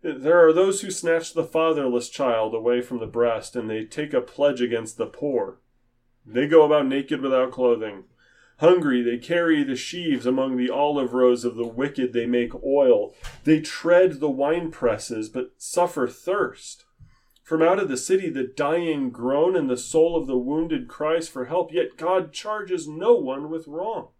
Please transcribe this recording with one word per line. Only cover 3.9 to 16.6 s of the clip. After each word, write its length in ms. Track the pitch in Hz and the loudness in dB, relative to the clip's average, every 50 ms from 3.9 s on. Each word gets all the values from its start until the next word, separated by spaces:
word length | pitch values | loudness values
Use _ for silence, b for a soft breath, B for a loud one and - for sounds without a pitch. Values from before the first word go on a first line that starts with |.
| - 151 151 147 147 | -8 -8 -8 -4 -4
a 80 | 127 | -4
pledge 400 | 120 - - - 139 147 139 123 | -4 -4 -4 0 0 0 2 0
against 360 | 123 117 117 113 110 113 - | -2 -2 -2 -4 -6 -8 -8
the 100 | - 110 | -8 -8
poor. 520 | - - - 147 147 135 117 - 123 - _ _ _ _ _ _ _ _ _ _ _ _ _ _ | -8 -6 -8 -6 -4 -2 -2 -4 -4 -10 _ _ _ _ _ _ _ _ _ _ _ _ _ _
They 200 | 113 107 123 143 | -6 -2 -2 0
go 160 | 147 160 165 151 | 6 8 8 8
about 240 | 147 151 147 139 | 8 6 2 2
naked 340 | 131 135 139 135 - 151 135 | 2 -2 -2 -2 -4 -6 -4
without 300 | 131 139 131 127 127 127 | -2 0 2 2 0 0
clothing. 520 | 127 131 127 123 120 110 110 107 101 95 - _ b b b b b b b b b b | -2 0 2 2 2 2 -2 -8 -10 -12 -18 _ b b b b b b b b b b
Hungry, 440 | 151 165 185 180 160 147 127 123 120 | 6 6 6 6 4 2 0 2 0
they 140 | 120 120 | 0 -2
carry 460 | 120 - - 170 175 170 165 160 147 143 | -4 -4 -2 0 0 2 2 2 2 2
the 120 | 131 131 | -2 -4
sheaves 500 | 120 - - - 180 175 160 139 120 113 | -6 -8 -10 -10 -8 -4 -2 -2 -2 0
among 300 | 127 131 127 131 131 127 | -2 0 0 0 -2 -2
the 140 | 123 123 127 | -2 -2 -2
olive 440 | - 135 147 147 147 143 131 120 120 | 0 0 0 0 0 -2 -2 -2 2
rows 300 | 127 127 127 123 120 120 | 4 4 4 4 4 0
of 120 | 120 113 | -6 -4
the 120 | 113 117 | -4 -8
wicked. 460 | 117 113 120 139 143 139 - 127 123 113 | -6 -4 -4 -6 -4 -2 -4 -4 -2 -2
They 120 | 120 117 | -2 -2
make 380 | 120 123 120 120 117 - - - | 0 0 0 0 -2 -6 -8 -4
oil. 500 | 139 139 143 139 127 117 104 104 - B B B B B B B | 0 2 4 6 6 4 4 2 -4 B B B B B B B
They 160 | 151 156 156 | 2 2 2
tread 600 | 156 - - - - 165 175 180 185 185 151 131 | 2 -6 -12 -6 2 4 6 6 6 4 2 0
the 80 | 147 147 | -4 -4
wine 420 | 131 131 139 147 165 175 170 160 | -2 0 0 0 0 -2 -2 -8
presses, 560 | 160 - 131 120 107 104 - - 117 110 110 | -8 -2 0 0 0 0 -6 -8 -8 -8 -8
but 240 | 107 - 131 123 - _ | -6 -6 -8 -8 -8 _
suffer 500 | _ - - - 175 175 175 - 151 127 | _ -16 -4 0 0 0 0 0 -4 -4
thirst. 800 | 110 - - - 170 196 208 196 - - - | -4 -4 -10 -6 -4 -2 -2 -2 -4 -6 -14